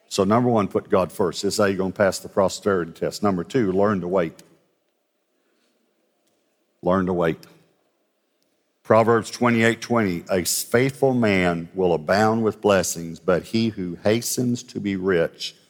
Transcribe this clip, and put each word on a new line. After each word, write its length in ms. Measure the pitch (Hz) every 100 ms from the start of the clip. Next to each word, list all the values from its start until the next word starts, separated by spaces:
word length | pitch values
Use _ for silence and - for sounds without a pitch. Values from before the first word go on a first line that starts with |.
| -
So 160 | -
number 260 | 98 117 123
one, 200 | 117 95
put 200 | 104 -
God 220 | 98 87
first. 320 | - 92 -
This 120 | 101 92
is 40 |
how 60 | 101
you're 100 | 95
gonna 160 | 95
pass 280 | - 98 -
the 100 | -
prosperity 640 | - 95 - 104 95 82
test. 280 | - 80 -
Number 220 | 104 90
two, 300 | 85 135 101
learn 260 | 92 101 98
to 80 | 87
wait. 340 | 95 82 - - _ _ _ _ _ _ _ _ _ _ _ _ _ _ _ _ _ _ _ _ _ _ _
Learn 240 | 85 92 90
to 60 |
wait. 260 | 87 85 80 - _ _ _ _ _ _ _ _ _ _ _ _ _
Proverbs 480 | - 110 113 117 101
twenty-eight 480 | - 123 117 117 113
twenty, 460 | - 120 101 85 -
"A 140 | 95
faithful 680 | 87 - - 120 135 139 135
man 560 | 123 110 95 90 85 85
will 200 | 95 90
abound 500 | 80 76 95 110 113
with 160 | 110 -
blessings, 580 | 107 98 85 87 82 80
but 260 | - 85
he 260 | - 113 113
who 280 | 98 90 85
hastens 580 | 104 117 117 - 123 120
to 180 | - -
be 160 | 101 98
rich 580 | 95 87 80 - - - _